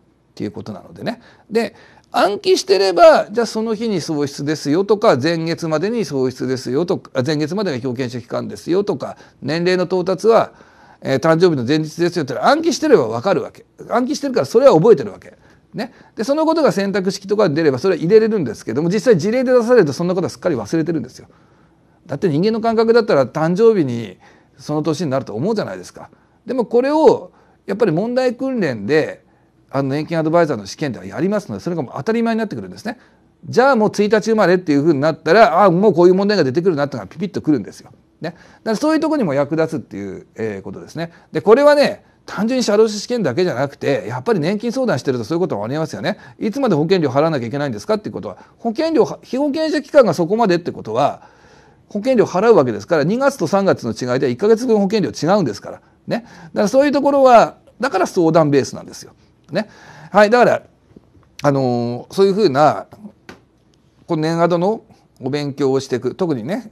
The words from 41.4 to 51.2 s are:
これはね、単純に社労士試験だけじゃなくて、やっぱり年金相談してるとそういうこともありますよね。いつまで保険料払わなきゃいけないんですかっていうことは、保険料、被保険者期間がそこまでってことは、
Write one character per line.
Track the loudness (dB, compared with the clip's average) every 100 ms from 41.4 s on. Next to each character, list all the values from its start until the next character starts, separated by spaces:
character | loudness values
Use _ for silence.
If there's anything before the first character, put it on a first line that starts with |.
こ | 4
れ | 6
は | 6 4
ね、 | 2 -2 _ _ -12
単 | -6 -2
純 | -2
に |
社 | 0 2
労 | 2
士 | -2
試 | -6
験 | -4
だ | -2
け | -2
じ | -2
ゃ |
な | -2 -6
く | -4
て、 | -2 -2 -4
や | -6
っ |
ぱ | -2
り | -2
年 | -2 -4
金 | -4
相 | -4 -2
談 | -2
し |
て | -2
る | -4
と |
そ | -4
う | -4
い |
う |
こ | -2
と | -4
も |
あ | -6
り | -6
ま | -6
す |
よ | -6
ね。 | -8 -8 -12 -8
い | -6
つ | -2
ま | 0
で |
保 | 0
険 | 2 0
料 | 0
払 | 0
わ | 0
な | 0
き |
ゃ | -4
い |
け | -6
な | -6
い |
ん |
で | -6
す | -4
か |
っ | -4
て | -6
い |
う |
こ | -10
と | -12
は、 | -14 -20 _
保 | -6
険 | -4 0
料、 | 2 0 -4
被 | -8 -4
保 | -2
険 | -2 -2
者 | -4
期 | 2
間 | 4
が | 4
そ | 2 -2
こ | 0
ま | 2
で | 0
っ |
て | -2
こ | -10
と | -6
は、 | -2 -2 -4